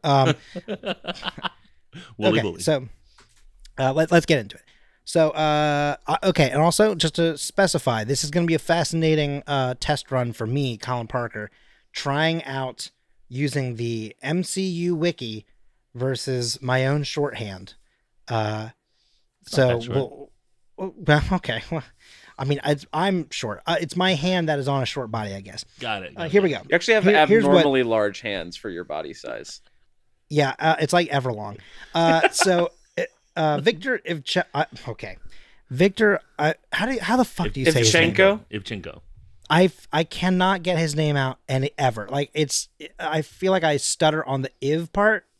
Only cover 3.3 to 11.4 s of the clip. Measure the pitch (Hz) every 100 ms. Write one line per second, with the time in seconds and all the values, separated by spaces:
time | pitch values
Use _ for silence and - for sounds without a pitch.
3.3 | _ - _ - - 131 139 156 175 -
4.3 | 147 101 - _ _ _ _ - 170 156
5.3 | 156 156 151 151 147 147 139 - 160 190
6.3 | 170 135 135 165 165 214 180 160 - 165
7.3 | 147 - - 190 147 - 113 110 135 147
8.3 | 160 170 160 - 170 156 165 160 156 147
9.3 | 143 - 139 127 127 - 147 - 131 120
10.3 | 110 110 135 135 110 - 123 113 127 117
11.3 | 110